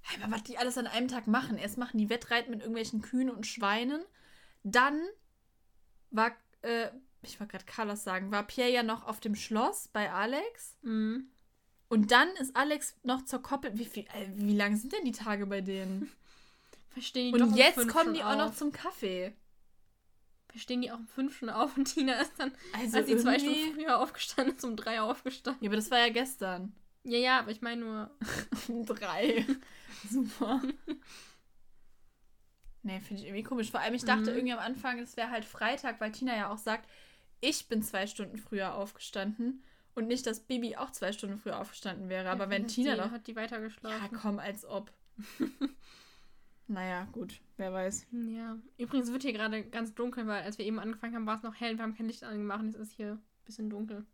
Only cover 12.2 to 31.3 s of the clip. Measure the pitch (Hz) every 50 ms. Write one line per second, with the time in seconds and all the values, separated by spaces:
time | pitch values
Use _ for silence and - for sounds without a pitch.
12.2 | 285 349 381 370 262 262 - 254 269 294 302 302 302 - - _ _ 247 247 262
13.2 | 262 - - 247 262 - 277 277 277 277 202 214 240 214 - 214 190 - - 208
14.2 | 196 190 196 202 208 208 208 208 202 202 208 214 220 262 - 427 370 254 226 -
15.2 | 220 220 208 202 202 196 202 196 190 190 196 190 190 185 190 190 202 - - _
16.2 | _ - - - - - - _ _ _ - - - - - - 247 - - 254
17.2 | 247 247 240 240 247 233 214 233 254 311 - - 240 233 233 330 330 330 320 320
18.2 | - - 269 294 302 330 - - 311 294 285 - - 359 381 - - 190 185 180
19.2 | 180 190 214 - - _ - - - - - - - _ _ _ _ _ _ _
20.2 | _ _ - _ _ _ - 226 - - 254 247 247 226 226 233 226 - - -
21.2 | 262 277 - - - 226 220 214 - 285 262 269 269 269 - - 277 262 254 226
22.2 | - - - - 269 262 262 - - - - 208 247 226 226 - 214 - 220 233
23.2 | 233 254 254 269 285 285 302 302 311 311 311 294 311 320 254 220 247 - - -
24.2 | - - - - 262 269 269 - - 247 226 208 - - 226 226 220 214 247 -
25.2 | - 262 254 - - - 269 262 - 208 202 220 214 - 262 247 233 240 226 233
26.2 | 254 262 - - 202 185 185 180 180 202 - - - - _ _ _ 254 240 240
27.2 | 247 254 262 254 226 214 220 220 - 240 233 233 233 226 220 214 214 208 - -
28.2 | 220 214 - - - - - - - - 233 240 233 220 226 214 214 190 165 170
29.2 | 214 294 - 226 226 214 269 262 - - - - - - 208 - - 208 220 269
30.2 | 254 214 - - 269 208 247 269 269 262 285 - - - 285 - - - - -
31.2 | - -